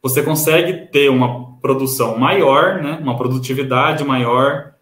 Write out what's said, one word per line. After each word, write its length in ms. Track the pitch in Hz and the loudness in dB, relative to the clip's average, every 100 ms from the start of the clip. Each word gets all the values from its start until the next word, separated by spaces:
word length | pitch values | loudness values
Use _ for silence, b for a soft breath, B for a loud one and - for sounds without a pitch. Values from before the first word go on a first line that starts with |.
você 220 | 131 135 | -2 -2
consegue 640 | 151 151 160 160 175 175 - | 0 0 2 2 0 -4 -2
ter 200 | 143 139 | 2 4
uma 420 | 127 123 - - - | 4 0 -4 -12 -8
produção 560 | 135 131 135 - 113 113 | -2 -2 -2 -2 -2 0
maior, 640 | 139 196 147 139 185 190 | 2 4 4 4 2 0
né, 180 | 147 165 | -6 -6
uma 140 | 139 127 | -4 -4
produtividade 880 | 127 131 - 135 131 127 147 156 | -2 -4 -4 -6 -2 0 0 0
maior 680 | 139 127 117 123 135 - - _ | -2 -2 0 2 0 -2 -10 _